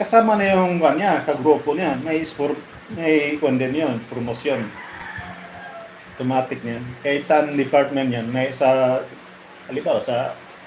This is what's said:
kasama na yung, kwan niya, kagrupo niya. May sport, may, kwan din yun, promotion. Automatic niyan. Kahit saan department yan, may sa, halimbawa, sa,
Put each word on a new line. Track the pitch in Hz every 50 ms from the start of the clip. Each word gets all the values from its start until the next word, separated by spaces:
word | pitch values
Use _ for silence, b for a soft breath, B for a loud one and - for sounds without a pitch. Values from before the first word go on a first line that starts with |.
kasama | 214 - 233 226 220 220 214 202
na | 196 196
yung, | 190 185 185 180 180 175
kwan | 160 143 143
niya, | - 208 196 160 139 - 156
kagrupo | 143 135 131 156 147 - - 147 147
niya. | 170 185 156 135 127
May | 151 160 160 160 160
sport, | 151 - - 143 147 143 - - - - - - - 220
may, | 170 165 156 156 151 147 143 151
kwan | 147 156 139 131 127
din | 131 127 135 156 160
yun, | 139 120 113 - -
promotion. | 117 120 120 120 117 - - 143 131 117 110 101 - - - - - - - - - - - - - - - - - - - - - - - - - - - - -
Automatic | - 127 127 131 131 127 - 131 - 117
niyan. | 117 117 117 123 123 123 - -
Kahit | 143 143 143 143 -
saan | 156 151 147 151 143
department | 143 131 127 151 143 139 139 139 135 135 127 120
yan, | 117 113 117 127
may | 131 131 135
sa, | 131 - 143 131 131 131 131 127 127 131 - - - - - - - - - - - - - -
halimbawa, | 131 147 - 175 135 107
sa, | - 135 120 120 135 123 - - - - - - -